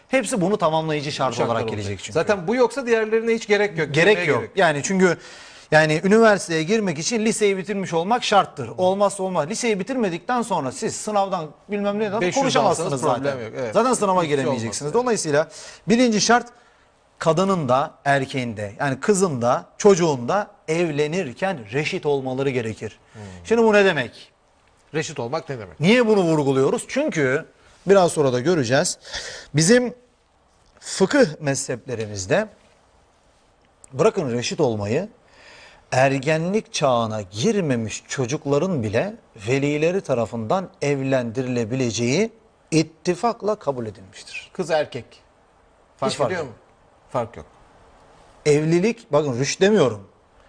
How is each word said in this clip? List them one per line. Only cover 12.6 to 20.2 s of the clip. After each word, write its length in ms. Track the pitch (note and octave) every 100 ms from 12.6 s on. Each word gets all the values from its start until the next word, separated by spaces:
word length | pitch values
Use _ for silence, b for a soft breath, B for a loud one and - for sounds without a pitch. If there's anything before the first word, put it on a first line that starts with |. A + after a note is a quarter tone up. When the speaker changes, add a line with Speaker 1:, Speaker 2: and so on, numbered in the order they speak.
| G#3 D#3 E3
Speaker 2:
alsanız 80 | C3+
Speaker 1:
zaten. 320 | D3 A#2+ C#3
Speaker 2:
problem 120 | C3 A2
yok. 80 | C3
Evet. 160 | A#2+
Speaker 1:
Zaten 200 | F3 B3
sınava 300 | A#3+ G3+ F#3
Speaker 2:
Hiçbir 120 | E3 C#3+
şey 20 |
Speaker 1:
giremeyeceksiniz. 480 | C3 A#2+ A2+ G2+ C#3+ A3+
Speaker 2:
olmaz. 80 |
Speaker 1:
Dolayısıyla 440 | B3 G3 D#3+ C#3+ D#3+ B B B B
birinci 340 | A#3 B3 G#3+
şart 260 | - A#3+ A#3+ - b b b b _ -
kadının 500 | E3 D#3+ G3 F#3 C3
da 220 | B2+ D#3 - C#3+
erkeğin 520 | C#3 C3+ C3+ A#2+ G2+
de 160 | G2+ G#2+
yani 200 | C#3 C3
kızın 420 | - F#3+ F#3+ C3
da 240 | A#2 D#3 - -
çocuğun 520 | G#3 F3+ E3+ C3